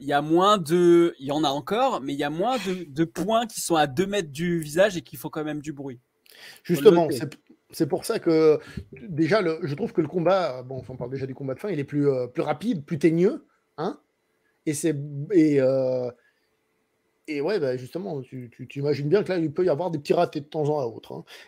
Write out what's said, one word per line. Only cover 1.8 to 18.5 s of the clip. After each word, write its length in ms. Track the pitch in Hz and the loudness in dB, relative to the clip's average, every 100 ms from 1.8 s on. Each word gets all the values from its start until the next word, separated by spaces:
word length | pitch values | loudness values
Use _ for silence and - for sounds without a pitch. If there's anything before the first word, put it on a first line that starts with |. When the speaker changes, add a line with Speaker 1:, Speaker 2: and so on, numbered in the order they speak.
| 262 202 | 2 0
Speaker 1:
mais 140 | 135 | -4
il 40 | 139 | -4
y 60 | |
a 60 | 147 | -4
moins 260 | 160 220 254 | -2 -2 -2
de, 260 | 190 185 160 | -4 -6 -6
de 160 | 135 | -4
poings 420 | 165 - 185 226 233 | -4 -2 -2 0 -2
qui 140 | - | -6
sont 160 | - 165 | 0 2
à 100 | 147 | 2
deux 200 | 127 196 | 0 -2
mètres 240 | 202 156 | -2 -4
du 280 | 135 175 170 | -4 -2 -2
visage 360 | 147 156 208 175 | -2 2 2 0
et 60 | |
qui 140 | - 139 | -10 -12
font 120 | 156 | -10
quand 160 | 160 | -8
même 160 | 151 151 | -6 -8
du 120 | 143 | -10
bruit. 260 | 143 139 123 _ _ _ - - - | -12 -12 -14 _ _ _ -20 -20 -10
Faut 80 | - | -2
le 20 | |
Speaker 2:
Justement, 280 | 165 208 175 160 | 6 8 8 6
Speaker 1:
noter. 120 | 131 | -2
Speaker 2:
c'est, 120 | 147 - _ _ _ | -6 -10 _ _ _
c'est 160 | - 143 | -4 -2
pour 180 | 175 | -2
ça 140 | - 220 | -4 -2
que, 400 | 170 160 156 147 - - - - 226 | 2 4 6 4 0 -16 -16 -16 -8
déjà, 320 | 147 156 214 | -2 2 2
le, 160 | 170 160 | 2 -2
je 120 | 135 | -6
trouve 180 | 143 226 | -4 -4
que 80 | - | -2
le 80 | 151 | -2
combat, 540 | 180 165 190 160 127 | 0 2 2 0 -4
bon, 200 | 127 131 117 | -10 -12 -12
on 80 | 127 | -12
parle 140 | 127 | -10
déjà 160 | 131 131 | -8 -8
du 80 | |
combat 200 | 131 135 | -8 -8
de 60 | 127 | -6
fin, 80 | 208 | -6
il 80 | 156 | -6
est 60 | |
plus, 240 | 139 147 143 | -4 0 0
euh, 180 | 131 123 | 0 -2
plus 140 | - | -4
rapide, 420 | 147 147 214 196 | -4 -2 -4 -4
plus 140 | - 156 | -4 0
teigneux, 480 | 170 165 190 311 - _ _ - | 2 4 2 0 -10 _ _ -8
hein, 220 | 175 - _ _ _ _ _ _ - | -8 -8 _ _ _ _ _ _ -6
et 80 | |
c'est, 200 | 143 165 143 147 143 147 | -2 -2 -2 -6 -8 0
et, 280 | 190 156 143 | 4 6 4
euh, 500 | 131 135 127 127 123 - _ _ _ _ _ _ _ _ _ _ - | 4 2 0 -2 -4 -8 _ _ _ _ _ _ _ _ _ _ -8
et 120 | 147 | -4
ouais, 180 | 151 208 | -2 0
bah, 160 | 135 127 | -2 -4
justement, 420 | 127 165 196 147 | -6 -10 -8 -10
tu, 300 | 123 127 123 | -10 -14 -16